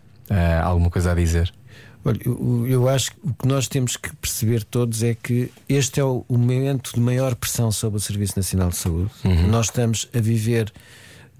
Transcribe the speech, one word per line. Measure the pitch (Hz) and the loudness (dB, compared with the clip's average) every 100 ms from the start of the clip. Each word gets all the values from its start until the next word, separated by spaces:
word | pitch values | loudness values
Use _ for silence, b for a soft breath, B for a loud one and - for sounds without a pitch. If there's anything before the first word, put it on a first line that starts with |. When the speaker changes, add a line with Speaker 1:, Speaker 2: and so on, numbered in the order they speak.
| - - - | -8 -18 -2
Speaker 1:
eh, | 101 85 82 | 0 2 2
alguma | 85 90 85 | 2 2 2
coisa | 95 87 | 2 0
a | 85 | 2
dizer? | 85 82 87 - B B B B | 2 2 0 -4 B B B B
Speaker 2:
Olha, | - 104 123 | -4 -2 -2
eu, | 120 127 123 120 | -2 0 0 2
eu | 127 123 | 2 2
acho | 135 - | 2 -2
que | - | -6
o | 170 | -8
que | 110 127 | -2 0
nós | 135 123 | 0 0
temos | 139 123 - | -2 -2 -4
que | - - | -10 -10
perceber | - - 110 120 110 | -8 -2 0 0 -2
todos | 123 120 110 | -2 -2 0
é | 117 | -2
que | 113 - 120 123 - - | -2 -2 -2 -2 -6 -2
este | 139 127 - | 0 0 0
é | |
o, | 135 127 - | 0 0 0
o | 123 | 2
momento | 120 127 135 135 - | 2 2 0 -2 -4
de | - | 0
maior | 120 123 131 123 | 2 2 0 -2
pressão | - - 117 | -4 -2 0
sobre | 104 110 104 | 0 -2 -2
o | |
Serviço | - 101 101 - | -4 -2 -2 -2
Nacional | 92 95 90 | -2 0 0
de | 85 | -2
Saúde. | 90 82 98 - | -2 -2 -4 -2
Speaker 1:
Uhum. | 95 87 92 | 0 4 4
Speaker 2:
Nós | 117 113 | 2 0
estamos | - 117 110 - | 0 0 -2 -4
a | 123 | -2
viver | 110 113 110 117 107 B B B B B B - | 0 0 0 0 -2 B B B B B B -8